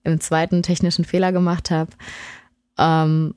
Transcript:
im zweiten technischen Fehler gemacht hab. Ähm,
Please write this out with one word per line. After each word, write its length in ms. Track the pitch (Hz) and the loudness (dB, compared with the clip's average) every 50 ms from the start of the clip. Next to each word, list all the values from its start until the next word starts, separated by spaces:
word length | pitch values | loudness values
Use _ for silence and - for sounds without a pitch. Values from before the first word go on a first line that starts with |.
| - | -2
im 160 | 160 160 156 | -2 -2 0
zweiten 420 | - - 160 160 165 170 180 175 | 0 0 0 0 2 2 0 0
technischen 440 | 170 - 180 - - 175 - - 165 | 2 0 0 2 2 0 0 0 -2
Fehler 260 | - - 180 190 185 | 0 0 0 0 2
gemacht 400 | 185 180 180 170 180 170 - - | 2 2 2 2 0 -2 -2 -2
hab. 240 | 175 160 160 - - - - - - - - - - - - _ _ _ _ _ - | -2 -2 -2 -4 -8 -18 -20 -18 -18 -18 -18 -18 -18 -20 -20 _ _ _ _ _ -4
Ähm, 580 | - - 160 160 160 156 156 160 160 156 151 - | 0 0 2 2 2 2 2 2 2 0 -2 -4